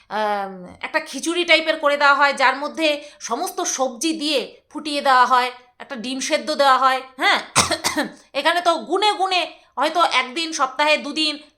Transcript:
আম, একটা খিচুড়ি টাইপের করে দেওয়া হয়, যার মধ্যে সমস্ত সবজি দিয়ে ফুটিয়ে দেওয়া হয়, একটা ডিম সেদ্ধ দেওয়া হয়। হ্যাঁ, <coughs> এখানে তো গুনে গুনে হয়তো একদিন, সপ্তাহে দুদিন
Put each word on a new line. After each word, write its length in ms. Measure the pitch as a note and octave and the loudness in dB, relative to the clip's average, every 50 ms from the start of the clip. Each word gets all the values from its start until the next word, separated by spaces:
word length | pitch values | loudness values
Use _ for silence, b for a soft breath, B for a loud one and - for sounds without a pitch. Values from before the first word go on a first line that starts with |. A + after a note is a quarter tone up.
| B - | B -8
আম, 560 | F#3+ G#3+ G#3+ G#3 G#3 G3+ G3 F#3+ F#3+ F#3 F3+ F3 E3 - | -4 -4 -2 -2 -2 -2 -4 -6 -10 -14 -16 -18 -14 -12
একটা 180 | - D4 - D#4 | -8 -4 -4 -4
খিচুড়ি 460 | D#4 - B3 - - D#4+ E4+ F4 F4 | -4 -6 -8 -8 -6 -4 -2 -2 2
টাইপের 340 | E4+ D#4 D#4+ D#4+ D#4+ D#4 D#4 | 4 4 4 4 0 -2 0
করে 180 | D4+ C#4+ C#4+ | 0 0 2
দেওয়া 180 | C#4+ D4 C#4 C#4 | 4 6 6 6
হয়, 180 | C4+ C#4+ C#4 B3+ | 6 4 2 4
যার 220 | A#3+ C4+ B3+ C4 | 4 4 2 2
মধ্যে 460 | C#4 D4 C#4+ - D#4+ D#4+ D4+ D4 C#4+ B B B - | 0 -4 -6 -4 0 0 0 0 -2 B B B -16
সমস্ত 420 | - - A#3 C#4+ F4+ F#4+ - F#4 | -10 -8 -6 -6 -6 -6 -4 -4
সবজি 520 | E4+ - - C4 C4 B3 A#3+ A3 D#4+ D#4+ D#4+ | -4 -4 -2 -2 -2 -4 -4 -4 -4 -4 -2
দিয়ে 480 | - C#4+ D#4 D4 B3 F#3+ - - - _ _ | -2 -2 -2 -2 -2 -2 -4 -10 -18 _ _
ফুটিয়ে 320 | - D4+ D#4 D4+ C#4+ C#4+ | -14 -10 -8 -6 -4 0
দেওয়া 240 | A#3 C4+ C4 B3+ B3 | 2 4 4 6 6
হয়, 260 | A#3+ C4 B3 B3 B3 B3 - - _ _ - | 4 4 2 2 0 -4 -10 -18 _ _ -20
একটা 160 | A3+ - C#4 | -16 -12 -12
ডিম 240 | A3+ G#3 B3+ C4 C4+ | -10 -8 -8 -6 -6
সেদ্ধ 360 | C4 - D#4 C#4+ G#3+ D#4 D4+ | -2 -2 -2 -2 -2 -2 0
দেওয়া 220 | - C#4 C4+ C4 | 2 4 4 6
হয়। 240 | B3+ C4+ C4 C4 B3+ C4 - - | 6 4 2 2 0 -4 -8 -6
হ্যাঁ, 220 | C4+ E4+ G4+ E4+ A3+ - - - | -2 0 2 2 0 -2 0 0
<coughs> 800 | - - - D#4 E4+ - - - D#4+ A#3+ - - - _ _ - | 0 2 2 -2 -4 -4 -4 -2 -2 -4 -4 -8 -16 _ _ -6
এখানে 280 | C4+ C#4 D#4+ E4+ F4 | -2 0 0 0 2
তো 140 | E4+ F4 E4 | 2 0 0
গুনে 360 | - G#3+ C4+ E4+ G4 G#4+ G#4 | 0 -2 -2 -2 0 0 0
গুনে 480 | F#4+ - F#4+ F#4+ F#4+ F4 D#4 - b b b b b | 0 0 -2 0 0 -2 -2 -4 b b b b b
হয়তো 260 | A#3+ C#4 D#4+ D#4 F4 - | -2 -2 0 2 0 0
একদিন, 500 | - - B3+ B3 B3 B3 E4 E4 D#4+ D#4 | 2 2 0 -2 -2 -4 -6 -6 -4 -4
সপ্তাহে 440 | - C4+ C4 - - D4 D4+ D4+ | -2 -4 -2 -2 0 2 2 2
দুদিন 420 | C4 A3+ C#4+ B3 D#4 D#4 D4+ D4 D4 - - _ | 0 0 -4 -4 -2 -2 -2 -2 -6 -12 -20 _